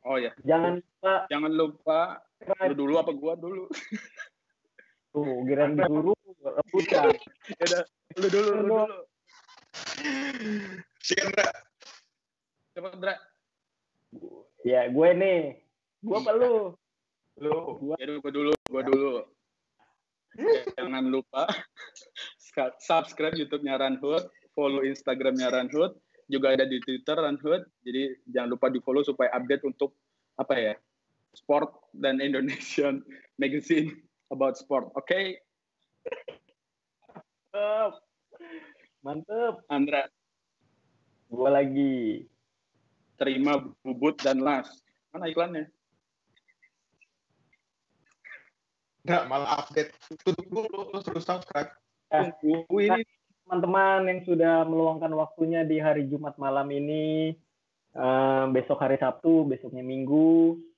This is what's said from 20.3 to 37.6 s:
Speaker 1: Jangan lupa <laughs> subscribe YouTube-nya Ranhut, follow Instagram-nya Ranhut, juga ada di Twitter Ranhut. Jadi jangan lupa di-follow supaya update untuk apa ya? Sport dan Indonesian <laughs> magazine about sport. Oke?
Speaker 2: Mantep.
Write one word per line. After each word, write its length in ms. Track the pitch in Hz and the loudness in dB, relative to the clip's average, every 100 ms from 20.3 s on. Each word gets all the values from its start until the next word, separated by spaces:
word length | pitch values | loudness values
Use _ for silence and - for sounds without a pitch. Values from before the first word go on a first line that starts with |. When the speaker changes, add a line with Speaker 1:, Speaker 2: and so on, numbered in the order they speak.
| 226 370 453 - - | -4 2 2 0 -8
Speaker 1:
Jangan 280 | 123 131 131 | -6 -2 0
lupa 400 | 131 - 135 165 | -2 -2 -4 -4
<laughs> 1300 | - - - - - - - - - - - 127 - | -4 -10 -20 -20 -20 -20 -18 -18 -18 -10 -4 -4 -6
subscribe 500 | - 165 160 - 156 | 0 0 0 -4 -4
YouTube-nya 460 | 160 143 147 143 135 | -2 -6 -4 -2 0
Ranhut, 480 | 135 131 143 160 180 _ _ | 0 0 0 -2 -2 _ _
follow 300 | - 143 139 | -2 0 0
Instagram-nya 640 | 135 135 - 131 131 131 127 | -2 -4 -4 0 0 0 0
Ranhut, 460 | 123 127 147 185 180 _ _ _ | 0 0 0 0 -2 _ _ _
juga 260 | 135 135 | 0 2
ada 140 | 131 131 | 4 2
di 160 | 127 | 0
Twitter 320 | 127 131 - 156 | -4 -6 -2 0
Ranhut. 500 | 151 143 151 170 - _ | 0 -2 0 -2 -2 _
Jadi 380 | 123 127 135 131 - | -6 -4 -4 -6 -4
jangan 200 | 123 120 | -4 -2
lupa 160 | 123 131 | 0 0
di-follow 320 | 127 - 135 | 0 0 0
supaya 300 | 147 131 123 | 0 0 0
update 300 | 123 127 139 | 0 0 -2
untuk 320 | 135 - 139 _ _ _ _ - | -2 -4 -6 _ _ _ _ -10
apa 160 | - | -2
ya? 200 | 135 107 107 _ _ _ _ _ | 0 -2 -4 _ _ _ _ _
Sport 400 | - - 143 151 - _ 139 | -20 0 0 0 -8 _ -4
dan 240 | 139 131 | -2 0
Indonesian 800 | 139 131 131 135 - - 143 135 - - | -2 -2 -2 -6 -6 0 0 -2 -8 -20
<laughs> 220 | _ - | _ -4
magazine 540 | 135 147 - 160 156 - _ _ _ | -2 -2 0 0 0 -6 _ _ _
about 320 | 131 135 - | -2 -2 -2
sport. 320 | - - 185 139 | -2 -2 -2 -12
Oke? 400 | - 185 190 185 _ _ _ _ _ _ - - - - _ _ _ _ _ _ _ - _ _ _ | -2 -2 -2 -8 _ _ _ _ _ _ -14 -12 -14 -20 _ _ _ _ _ _ _ -20 _ _ _
Speaker 2:
Mantep. 360 | 202 | -4